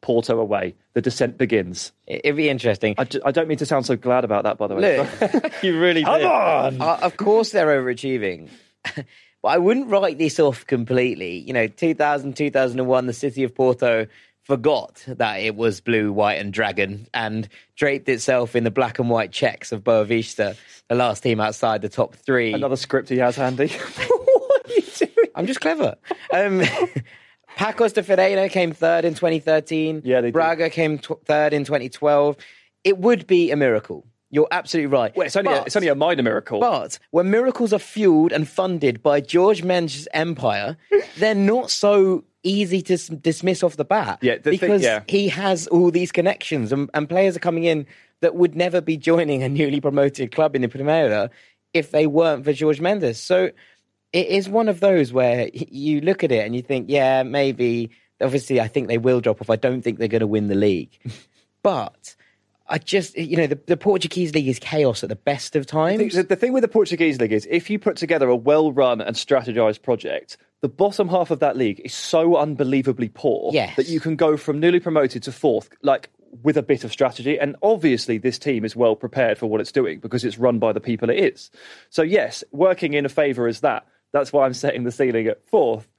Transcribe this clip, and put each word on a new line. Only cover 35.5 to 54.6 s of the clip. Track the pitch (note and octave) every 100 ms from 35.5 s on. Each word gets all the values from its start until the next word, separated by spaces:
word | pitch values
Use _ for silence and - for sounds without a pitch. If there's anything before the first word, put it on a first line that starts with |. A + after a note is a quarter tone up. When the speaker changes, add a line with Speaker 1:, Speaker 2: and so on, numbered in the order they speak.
Speaker 1:
a, | -
Speaker 2:
But | -
Speaker 1:
it's | G#3
only | F3
a |
minor | C#3 D#3 E3+
miracle. | A#2+ G#2+ - A2
Speaker 2:
But | A#3+ D#3+ - - _
when | D#3+ F#3
miracles | G#3+ B3+ B3+ A#3
are | G3+
fueled | - - G#3 D#3+ E3
and | - D3+
funded | - F#3 F3 C#3+ A#2
by | D#3 C#3+
George | C#3+ E3+ F#3 G#3
Mendes' | F3 F3+ E3 C3+ -
empire, | - E3 D3+ B2 G#2 G#2 D#3+ _ G4+
Speaker 1:
<laughs> | - -
Speaker 2:
they're | G#3
not | G#3 G3 A#3 A#3
so | - G#3 G3+ F#3+ F#3 - _
easy | F3+ G3+ G3 F#3+
to | E3+
s-, | F3+ -
dismiss | D#3+ D#3+ D#3+ F3+ F3+
off | F3+ -
the | C#3+
bat. | G#3 C3+ F#2+
Speaker 1:
Yeah, | B2 A2+
the |
thing, | -
Speaker 2:
because | F3+ F3+ G3+
Speaker 1:
yeah. | B2+ G#2+ G#2
Speaker 2:
he | G3 G3+
has | D3+ G3 F3+ E3
all | E3+ F3
these | E3+ F3+
connections | - F3 - - D3+ A2
and, | C3+ C#3+
and | D3+ D3+
players | F3 G3 E3+
are |
coming | F3 E3
in | E3+ D#3 C#3+ - _ _
that | E3+
would | E3 F3
never | D3+ F3 F3
be | D#3+ D#3+
joining | D#3+ E3 D#3 C#3
a | C3
newly | C#3 D3+ C#3+
promoted | C#3+ C#3 C#3 C#3 B2
club | - D#3
in | C#3
the | B2
Primera | C3 C#3 D#3+ C#3+ G#2 G2+ _ _ _ _
if | E3 D3
they | D3+ D#3
weren't | D3 E3 D3
for | C3+
George | C3+ D#3 C#3+
Mendes. | E3+ G#3 B2+ A2+
So | - F3+ F#3 - _ _ _ _ _
it | - F3+
is | G3 F#3+
one | G#3